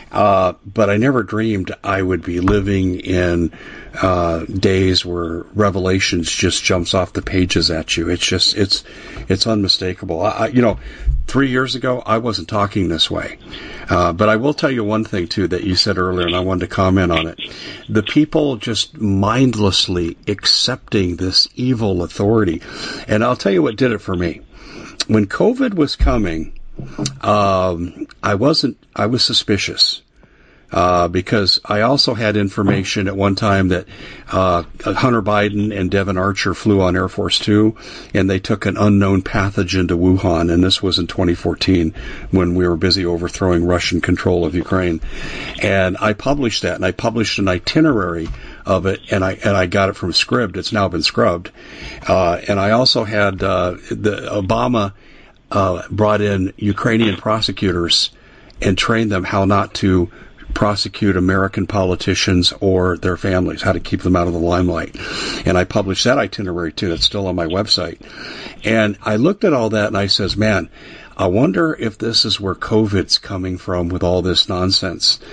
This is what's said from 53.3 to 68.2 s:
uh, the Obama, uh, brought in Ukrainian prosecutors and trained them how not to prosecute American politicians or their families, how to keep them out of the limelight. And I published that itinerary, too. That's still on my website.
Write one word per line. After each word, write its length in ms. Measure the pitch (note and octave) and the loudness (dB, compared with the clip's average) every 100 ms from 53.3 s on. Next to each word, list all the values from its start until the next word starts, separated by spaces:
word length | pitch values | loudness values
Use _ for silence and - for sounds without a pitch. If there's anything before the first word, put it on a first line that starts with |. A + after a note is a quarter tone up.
| F#2 | 0
uh, 300 | F#2+ F#2 F2+ - - | 0 0 0 -4 -8
the 360 | G#2+ G#2 G2+ - | -2 -2 -2 -4
Obama, 640 | G#2 F#2+ A2+ B2 A#2 G2+ - - - - _ - | -4 0 0 2 0 0 -6 -20 -20 -20 _ -4
uh, 320 | G2+ F#2+ F2 - | 0 0 -2 -6
brought 320 | G2 G#2+ G#2 | 0 2 2
in 320 | G#2 G2 F#2+ - | 2 0 -2 -2
Ukrainian 600 | G#2 G2 B2 A2+ A2 F#2 | -2 0 2 2 2 0
prosecutors 920 | A2 A2 G#2+ F#2+ F#2+ F2 E2+ - - - - - - - | -2 0 -2 -2 0 0 0 0 0 -6 -20 -20 -20 -4
and 160 | G#2 F#2 | 0 0
trained 340 | - A2+ A2+ | 0 0 0
them 100 | F#2+ | -2
how 220 | F#2 G2+ | 0 0
not 300 | G2 G2+ G2 | 2 2 0
to 360 | - G2+ F#2 F2 - - - - | -2 2 2 2 -4 -20 -18 -8
prosecute 640 | - G#2 G2+ G#2 - G2+ F2+ | 0 0 0 -4 0 0 2
American 500 | F#2 F#2+ G2 - F#2 | 2 2 0 -2 -2
politicians 880 | G2+ F#2 F2+ - F#2 - F2+ F2 - | 0 0 0 0 0 2 2 2 0
or 380 | G2 F#2 F#2 E2+ | 2 2 2 0
their 180 | F#2+ E2+ | -2 -2
families, 460 | G2 F#2 F2 D#2+ | 0 0 0 -2
how 100 | A2 | -2
to 80 | F2 | -2
keep 220 | - F#2+ | -2 -2
them 120 | F#2 | 2
out 120 | F2+ F2 | 2 2
of 80 | |
the 40 | E2+ | 0
limelight. 560 | E2+ F2+ F2+ E2 - - - - - - - | 0 2 2 0 -6 -10 -10 -8 -8 -4 0
And 100 | F2+ | 2
I 80 | |
published 400 | F#2 G#2+ F#2+ F#2+ | 2 0 0 0
that 140 | A#2+ C3+ | 2 2
itinerary, 540 | G2+ - F#2+ F2 E2 | 0 -4 -6 -4 -6
too. 180 | - F#2+ | -4 -4
That's 160 | E2 - | 0 -2
still 200 | G2+ F#2+ | -2 -2
on 80 | |
my 120 | F2+ D#2+ | -2 -2
website. 560 | F#2 G#2 - E2 - - - | -2 0 -2 -2 -8 -16 -16